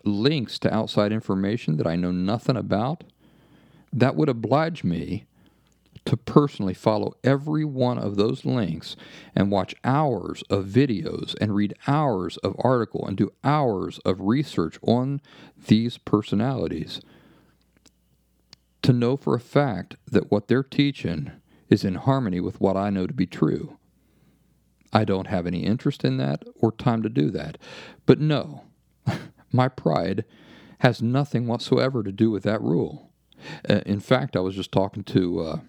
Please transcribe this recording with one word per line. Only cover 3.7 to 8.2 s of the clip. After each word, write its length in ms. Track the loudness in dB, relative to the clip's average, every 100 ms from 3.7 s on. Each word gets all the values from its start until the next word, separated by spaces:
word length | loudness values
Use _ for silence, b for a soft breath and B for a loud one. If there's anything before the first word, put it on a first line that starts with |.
| b b
that 240 | 0 2 4
would 120 | 0
oblige 560 | 0 0 0 0 -2
me 420 | -2 -2 -4 -6 -8 _ b b b _ _ -10 -2
to 100 | -2
personally 580 | 4 4 4 -2 -6
follow 380 | -2 0 0 -2 -2
every 420 | 0 0 0 -2
one 340 | -2 -2 -2 0
of 180 | -4
those 280 | 0